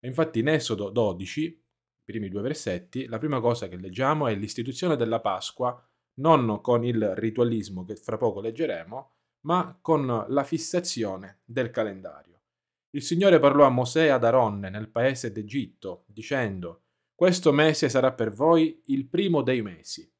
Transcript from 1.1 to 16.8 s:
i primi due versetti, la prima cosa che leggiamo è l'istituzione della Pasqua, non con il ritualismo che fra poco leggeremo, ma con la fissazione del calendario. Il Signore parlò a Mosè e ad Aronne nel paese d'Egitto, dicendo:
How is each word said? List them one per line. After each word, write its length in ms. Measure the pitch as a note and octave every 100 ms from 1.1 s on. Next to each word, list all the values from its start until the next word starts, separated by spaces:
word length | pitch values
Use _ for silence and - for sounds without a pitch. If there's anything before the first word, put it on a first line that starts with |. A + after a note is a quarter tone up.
| F2+ F#2+ -
i 180 | D#3+ - _ _ _ _
primi 240 | - A2+ G2
due 140 | G2
versetti, 640 | A2+ D3+ - F2 - B2+ B2+
la 120 | A2+
prima 220 | D3+ C#3
cosa 280 | A#2 A#2+ F#2+
che 80 | F2+
leggiamo 500 | F#2+ F#2+ C3 D#3 C3+
è 80 |
l'istituzione 600 | G2+ G#2 - A#2+ C3 F3+ D3
della 240 | A#2 A2+
Pasqua, 600 | G#2+ F#2 - - B2 B2 _ _ _
non 460 | - D3 D#3 A#2 G#2
con 240 | - A#2+
il 300 | A#2+ A#2 G#2+
ritualismo 720 | F#2 A2+ A2+ A#2+ A2+ F#2+ F#2
che 100 | F2+
fra 240 | G#2 - G#2+
poco 220 | A#2+ G2+
leggeremo, 720 | A2 A#2 D#3 F2 E2 B2 C#3 _ _ _
ma 360 | D3 F3 F3+ -
con 460 | - D#3+ C3 A#2 G#2
la 140 | C3+
fissazione 1000 | C#3 D#3+ - F3+ F3+ - G#2 F#2+ F#2+ G2
del 260 | _ A#2+ A#2
calendario. 680 | A#2 G#2+ F#2+ F#2 C#2+ D2 E2+ _ _ _ _ _
Il 120 | C#3+
Signore 360 | - E3+ G3 E3+
parlò 260 | C#3+ C#3
a 60 | C#3
Mosè 360 | B2 B2 D#3 D#3+
e 20 |
ad 160 | C3
Aronne 440 | A#2 B2+ A2+ G2+ G2
nel 200 | G2+ G#2+
paese 440 | - B2+ C3 A#2
d'Egitto, 720 | G2+ G#2 C3 G#2 _ G2 F2+ _
dicendo: 760 | G#2+ G#2+ C#3 A#2 F#2+ F2 F2